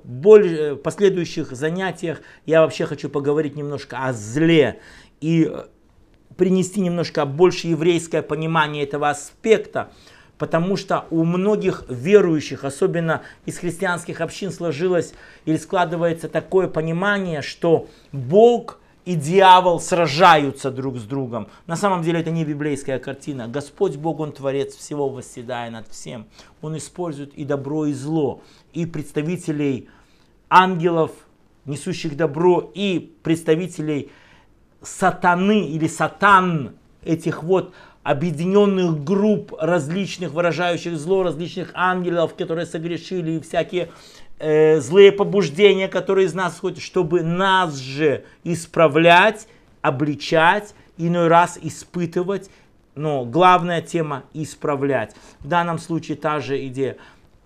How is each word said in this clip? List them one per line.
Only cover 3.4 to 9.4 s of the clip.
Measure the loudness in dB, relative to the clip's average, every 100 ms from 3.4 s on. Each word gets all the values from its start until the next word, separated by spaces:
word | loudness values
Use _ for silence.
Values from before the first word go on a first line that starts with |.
| -2 -6
немножко | -8 -10 -10 -8
о | -6
зле | -6 -6 0 4 6 4 0 -12 -20 -20 _
и, | -2 0 0
э, | -2 -14 _ _ _ _ _ _ -2
принести | 0 2 0 -2
немножко | -2 -2 -4 -2
больше | -4 4 2 2 -2
еврейское | 0 2 0 0 -4
понимание | -4 -4 -2 0 0 -2
этого | -6 -2 -2
аспекта, | -4 -8 -4